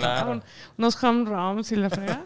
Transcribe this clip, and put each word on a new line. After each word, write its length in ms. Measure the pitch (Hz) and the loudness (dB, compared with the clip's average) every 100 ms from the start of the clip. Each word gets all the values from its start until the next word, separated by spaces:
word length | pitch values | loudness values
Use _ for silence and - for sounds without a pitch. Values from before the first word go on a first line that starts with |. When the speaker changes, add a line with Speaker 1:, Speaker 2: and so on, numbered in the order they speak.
| 123 127 | 0 0
Speaker 1:
claro. 80 | 240 | -2
Speaker 2:
un-, 120 | 233 - - - - | -4 -8 -20 -16 0
unos 220 | 233 226 | 0 4
home 260 | 247 233 220 | 4 4 2
runs 420 | 196 185 208 220 | 0 0 -2 -2
y 40 | 214 | 0
la 160 | 196 | 0
fregada. 320 | 185 196 254 | -2 -4 -6